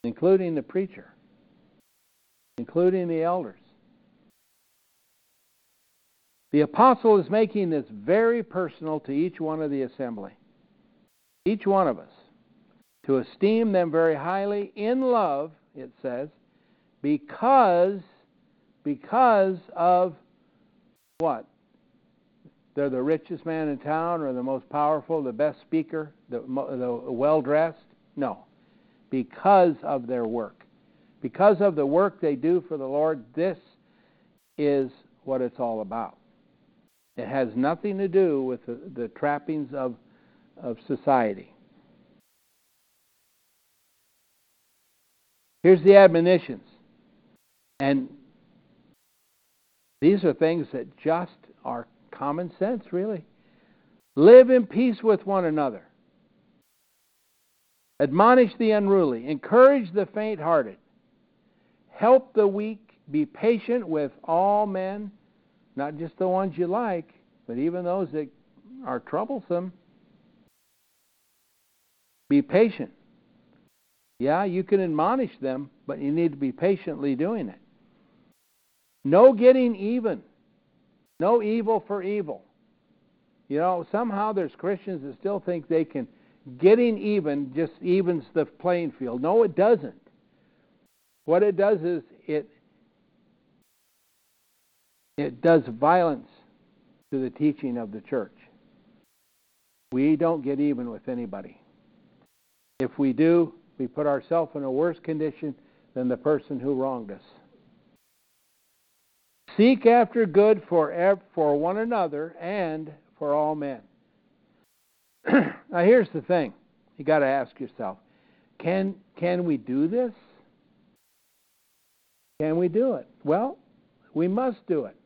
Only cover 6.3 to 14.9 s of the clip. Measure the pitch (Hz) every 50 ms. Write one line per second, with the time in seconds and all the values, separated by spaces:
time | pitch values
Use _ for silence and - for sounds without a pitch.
6.3 | _ _ _ _ - 147 151 147 - - 226 262 247 - - 226 214 202 165 139
7.3 | 190 214 220 214 - 208 196 170 160 147 139 - 220 - 101 123 180 214 226 233
8.3 | 233 240 220 _ - 185 185 151 - - 160 156 156 151 147 - 139 143 165 180
9.3 | 170 - 165 156 156 156 156 151 143 139 131 123 - - 135 120 113 104 98 98
10.3 | _ _ _ _ _ _ _ _ _ _ _ _ _ _ _ _ _ _ _ _
11.3 | _ _ _ 185 220 208 - 196 196 190 185 147 117 85 - - _ - _ _
12.3 | _ _ _ _ _ _ _ _ _ _ _ _ _ _ _ - 135 131 123 -
13.3 | - _ - 202 220 226 233 220 196 185 175 165 147 165 165 165 156 143 139 170
14.3 | 185 196 196 202 208 208 202 196 _ 220 208 220